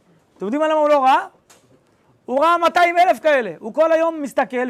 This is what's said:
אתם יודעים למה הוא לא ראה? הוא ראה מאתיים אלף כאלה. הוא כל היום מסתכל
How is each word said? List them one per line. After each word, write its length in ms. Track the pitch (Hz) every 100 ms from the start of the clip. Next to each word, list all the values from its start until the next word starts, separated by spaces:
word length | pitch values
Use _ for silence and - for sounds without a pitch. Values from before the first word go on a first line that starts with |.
| _ _ _ -
אתם 80 | 190
יודעים 160 | 285
למה 120 | 311
הוא 160 | 311 294
לא 140 | 294
ראה? 240 | 262 302 392 _ _ _ _ _ _ _ _ _ -
הוא 160 | 254
ראה 160 | 320 339
מאתיים 400 | 330 349 349 339
אלף 220 | 359 262
כאלה. 340 | 311 285 214 151
הוא 140 | 214
כל 180 | 240 320
היום 300 | 320 330 320
מסתכל 460 | 285 - 262 247 254